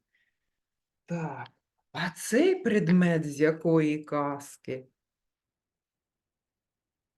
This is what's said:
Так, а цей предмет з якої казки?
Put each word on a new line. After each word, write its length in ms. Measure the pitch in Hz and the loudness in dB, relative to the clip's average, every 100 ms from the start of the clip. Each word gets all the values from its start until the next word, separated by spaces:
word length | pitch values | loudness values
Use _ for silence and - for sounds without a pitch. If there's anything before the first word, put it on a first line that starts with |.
| _ _ _ _ _ _ _ _ _ _ - | _ _ _ _ _ _ _ _ _ _ -10
Так, 420 | 170 156 127 127 _ _ _ _ | -8 -8 -10 -16 _ _ _ _
а 180 | 156 175 | -8 -8
цей 520 | - - 233 370 370 | -8 -2 2 2 2
предмет 600 | 233 208 160 180 175 165 | 0 0 4 4 4 2
з 160 | 147 139 | -2 0
якої 640 | 156 160 170 160 151 151 | 2 2 2 4 2 -2
казки? 840 | 151 147 143 139 - - - 127 127 _ _ _ _ _ _ _ _ _ _ _ _ _ _ _ _ _ _ _ _ _ _ | -4 -4 -4 -6 -12 -18 -12 -12 -12 _ _ _ _ _ _ _ _ _ _ _ _ _ _ _ _ _ _ _ _ _ _